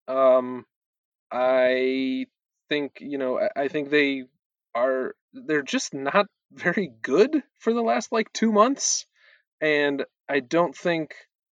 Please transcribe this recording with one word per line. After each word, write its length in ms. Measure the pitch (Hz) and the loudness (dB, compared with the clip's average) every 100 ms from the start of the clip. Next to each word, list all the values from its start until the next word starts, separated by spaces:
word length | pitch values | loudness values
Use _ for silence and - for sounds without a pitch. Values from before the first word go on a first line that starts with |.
| - | -4
Um, 560 | 131 131 127 127 127 - _ _ _ _ _ _ | 2 6 6 2 -8 -14 _ _ _ _ _ _
I 960 | 123 127 131 127 127 131 131 131 131 131 _ _ _ _ | -2 2 4 4 2 0 0 -2 -4 -8 _ _ _ _
think, 300 | 147 139 - | -4 -4 -10
you 180 | 143 139 | -10 -6
know, 200 | 131 123 | -4 -2
I, 240 | 113 - | -2 -2
I 60 | 139 | -4
think 220 | 151 139 | -4 0
they 340 | 151 139 135 127 _ _ _ _ | 2 2 -2 -10 _ _ _ _
are, 400 | - 131 131 127 - _ | -2 0 0 -4 -8 _
they're 300 | 131 127 151 | -14 -4 -2
just 320 | 135 262 - | -2 -6 -6
not 320 | 139 135 196 196 _ | -6 0 0 0 _
<laughs> 140 | _ | _
very 400 | 135 175 208 160 113 | -4 -2 -2 -4 -8
good 400 | 123 151 277 311 - _ | -2 2 2 0 -4 _
for 120 | 226 | -2
the 100 | 233 | 0
last, 280 | 226 240 - | 0 -2 -2
like, 220 | 226 214 | -4 -4
two 180 | - 226 | -2 2
months. 560 | 208 247 277 - - - _ _ _ _ _ | 4 4 2 -2 -4 -8 _ _ _ _ _
And 440 | 156 147 143 139 - _ - | 0 2 2 0 -6 _ -4
I 120 | 143 | -4
don't 360 | 123 165 175 - | 0 0 0 -2
think 380 | 180 165 151 - _ _ _ | -2 -2 -4 -12 _ _ _